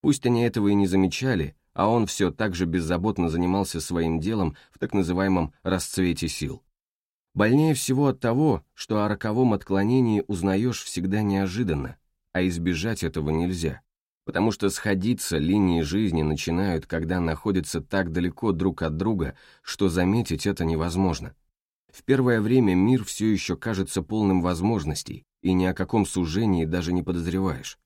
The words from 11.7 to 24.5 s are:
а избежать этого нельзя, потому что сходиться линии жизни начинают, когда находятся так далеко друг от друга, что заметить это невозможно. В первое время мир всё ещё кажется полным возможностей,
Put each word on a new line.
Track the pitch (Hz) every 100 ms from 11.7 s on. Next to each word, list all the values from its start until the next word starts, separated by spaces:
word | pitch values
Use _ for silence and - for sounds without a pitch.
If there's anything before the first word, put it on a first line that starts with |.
| 73 65 - _ _ _
а | 90 92
избежать | 85 85 85 98 110
этого | 85 78 76
нельзя, | 80 87 90 80 65 _ _ _ _
потому | - - 107
что | 101 98
сходиться | - 107 98 98 123 - 82
линии | 76 104 95 85
жизни | 76 92 110 80
начинают, | 76 76 - 85 98 82 -
когда | 82 82 92
находятся | 85 78 - 95 80 85
так | 76 98 90
далеко | 80 87 - 110
друг | 87 92 82
от | 82 78
друга, | 95 104 71 - - _
что | - - 98
заметить | 85 90 107 117 78 98
это | 98
невозможно. | 82 82 82 85 95 76 - - _ _ _ _ _
В | -
первое | - 135 123 117
время | 104 127 110
мир | 90 98 127
всё | 101 - 110
ещё | 101 - 85
кажется | - 98 92 -
полным | 85 110 101 92
возможностей, | 87